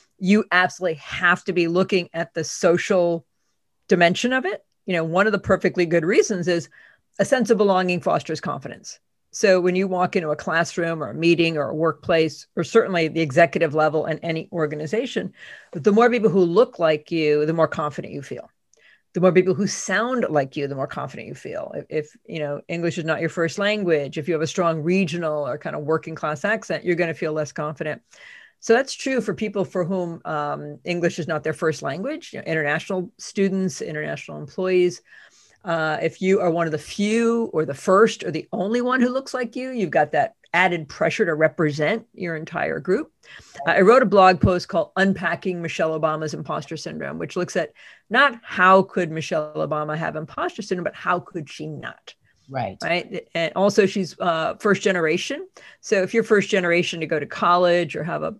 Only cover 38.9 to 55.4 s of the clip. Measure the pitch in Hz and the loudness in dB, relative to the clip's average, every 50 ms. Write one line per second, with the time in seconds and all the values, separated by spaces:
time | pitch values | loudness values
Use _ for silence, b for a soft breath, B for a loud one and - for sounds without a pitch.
38.9 | 254 254 240 254 247 269 269 - - 254 247 240 - 247 254 262 254 233 190 156 | 2 2 2 2 2 -2 -6 -4 -6 -6 -6 -6 -6 -8 -8 -6 -4 -4 -2 0
39.9 | 143 160 151 147 - 147 120 - _ _ _ - - 175 190 185 175 165 151 - | 2 2 2 2 2 0 0 0 _ _ _ -2 2 2 2 2 2 -2 -6 -8
40.9 | - - 160 165 - - 214 170 156 151 156 151 151 - 160 151 139 151 151 156 | -4 -2 -2 -2 0 0 0 0 2 2 2 0 2 0 -2 -2 0 0 -2 -2
41.9 | 220 226 226 _ _ - 180 170 165 151 160 - 165 160 147 78 - - 139 185 | -2 -4 -6 _ _ -10 -8 -8 -8 -8 -10 -8 -6 -4 -4 -4 -4 -6 -2 0
42.9 | 190 269 320 - _ _ B B B B B B B B B 165 - - 190 202 | 0 -2 -2 -6 _ _ B B B B B B B B B 4 6 6 8 8
43.9 | 240 262 247 185 202 202 185 185 185 143 - 190 180 151 - - - 170 151 - | 8 8 6 6 6 8 8 8 8 6 4 2 2 2 -2 -2 -2 -2 -2 -2
44.9 | - 190 196 196 190 170 185 165 170 - - 190 180 170 170 160 - - 165 160 | 0 2 2 2 2 0 -2 -4 -4 -4 -4 -6 -6 -4 -6 -6 -2 -2 -2 0
45.9 | 160 156 160 156 156 156 156 151 160 151 151 - 151 151 156 - 165 156 - 160 | 0 0 -2 -2 -2 -2 -6 -6 -6 -8 -8 -8 -8 -8 -8 -10 -12 -10 -10 -10
46.9 | 160 156 147 139 151 160 165 147 - 180 175 - - 185 156 - _ B B B | -10 -10 -10 -10 -8 -8 -10 -6 -4 -6 -4 -2 -2 -4 -4 -4 _ B B B
47.9 | B B B - 202 254 285 277 - 233 - - - 185 180 185 190 190 190 190 | B B B -2 0 2 2 2 0 -4 -14 -10 0 4 6 8 8 8 6 4
48.9 | - 196 175 156 160 160 156 - 175 156 151 151 151 156 156 147 156 151 151 151 | -2 -4 -2 -2 -4 -6 -6 -4 -4 -4 -4 -4 -4 -4 -4 -2 -2 -4 -2 -4
49.9 | 156 160 165 160 151 156 160 - - - 339 359 - - - - 185 180 170 170 | -4 -4 -4 -6 -6 -6 -10 -10 -8 -6 -6 -6 -6 -8 -6 -6 -4 -4 -4 -6
50.9 | - - - 175 175 180 - - - 170 147 - - - 151 156 151 135 123 120 | -8 -6 -4 -2 -2 -2 -4 -8 -12 -12 -12 -12 -12 -12 -10 -10 -10 -10 -12 -12
51.9 | - _ _ - - _ _ _ _ _ _ - 135 127 113 98 92 - - 127 | -14 _ _ -20 -20 _ _ _ _ _ _ -10 -6 -6 -6 -6 -6 -6 -4 -2
52.9 | 170 175 - - 190 175 - _ - 170 165 156 - 180 190 208 208 220 196 190 | -2 -2 -4 -6 -10 -12 -12 _ -4 -4 -4 -2 0 2 2 4 4 4 4 4
53.9 | - 202 185 - - - 185 175 165 160 160 165 - - - 208 190 - - 202 | 2 -2 -4 -6 -6 -4 -2 0 0 0 0 -2 -4 -2 2 2 2 2 2 0
54.9 | 185 175 160 156 170 185 - - 269 320 | 0 2 2 2 0 0 -2 -6 -8 -8